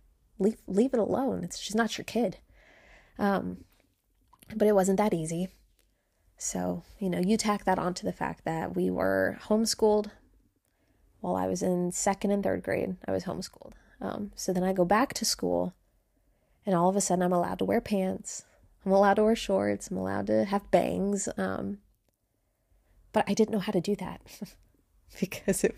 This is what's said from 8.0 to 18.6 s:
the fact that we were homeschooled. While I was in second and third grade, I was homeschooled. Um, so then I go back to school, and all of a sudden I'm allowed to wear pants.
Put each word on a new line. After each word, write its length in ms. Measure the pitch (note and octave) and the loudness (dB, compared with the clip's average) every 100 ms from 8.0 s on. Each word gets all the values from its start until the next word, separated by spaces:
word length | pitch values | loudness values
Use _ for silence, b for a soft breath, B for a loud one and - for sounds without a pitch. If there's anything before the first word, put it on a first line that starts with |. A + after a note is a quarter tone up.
the 80 | F#3+ | -6
fact 320 | - - E3 | -4 -6 -6
that 300 | - D#3+ - | -6 -4 -4
we 160 | F3+ F#3 | -2 -2
were 480 | - F#2+ - F#3+ - | 0 0 2 0 -2
homeschooled. 640 | - G#3+ A3 - G#3+ G#3 G#3 - _ _ _ _ _ _ _ _ _ _ | -2 0 0 2 2 2 0 -10 _ _ _ _ _ _ _ _ _ _
While 160 | F3+ F#3 | -4 -2
I 100 | F#3 | -2
was 160 | F#3 | 0
in 300 | F#3 F3+ F3+ | 0 0 -2
second 400 | - G3+ G3 G3+ | 0 -2 0 0
and 100 | G3+ | 0
third 220 | F#3+ F3+ | 0 -2
grade, 320 | F#3 - - F3+ - | -2 -4 -4 -6 -4
I 60 | |
was 120 | F#3 | -4
homeschooled. 480 | F#3+ - - - - - b b | -4 -8 -10 -16 -20 -20 b b
Um, 320 | G3 - G3+ | -10 -8 -10
so 180 | - - | -8 -4
then 120 | F3+ | 0
I 80 | F#3 | 0
go 120 | F#3+ | 2
back 300 | F3 G3+ C#4 | 2 4 2
to 100 | - | -2
school, 500 | - - F3+ - F3+ - _ _ _ _ _ _ _ _ - | -4 -2 -2 0 -2 -6 _ _ _ _ _ _ _ _ 0
and 80 | |
all 140 | F3 F3+ | 2 4
of 80 | G3 | 2
a 40 | |
sudden 220 | - F3+ | 0 2
I'm 100 | F3+ | 2
allowed 280 | F3 F3 F#3 | 2 0 -2
to 40 | |
wear 160 | F#3+ G#3+ | 0 0
pants. 640 | - G3+ F#3 F#3+ - - - _ | 0 -2 0 -4 -10 -14 -16 _